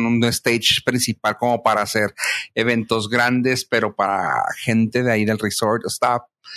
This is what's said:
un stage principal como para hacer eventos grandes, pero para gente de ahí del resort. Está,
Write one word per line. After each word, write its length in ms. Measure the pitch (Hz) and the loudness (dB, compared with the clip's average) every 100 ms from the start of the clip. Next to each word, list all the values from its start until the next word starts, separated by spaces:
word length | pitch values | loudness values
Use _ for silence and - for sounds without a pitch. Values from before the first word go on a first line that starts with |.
| 117 | 2
un 160 | 120 117 | 2 2
stage 560 | 113 123 117 - - - | 0 0 2 2 0 0
principal 520 | 120 123 107 107 104 | -2 -2 -2 -2 0
como 260 | 120 117 | 0 0
para 180 | 113 107 | 2 0
hacer 320 | 101 110 104 - - - - 107 | 0 0 -2 -4 -6 -6 -6 -2
eventos 520 | 117 117 110 113 104 | 0 0 0 -2 0
grandes, 540 | 123 120 127 127 123 | 0 2 2 2 0
pero 320 | - 117 107 - | 0 -2 -2 -2
para 480 | 98 98 85 58 - - | 0 0 -2 -2 -4 -6
gente 420 | - 113 110 123 | 0 2 2 0
de 100 | 123 | 0
ahí 100 | 107 | 2
del 160 | 107 110 | 0 0
resort. 460 | 107 - 110 113 95 | -2 -2 0 -2 -4
Está, 400 | - 123 120 - _ - | -2 0 0 -4 _ -20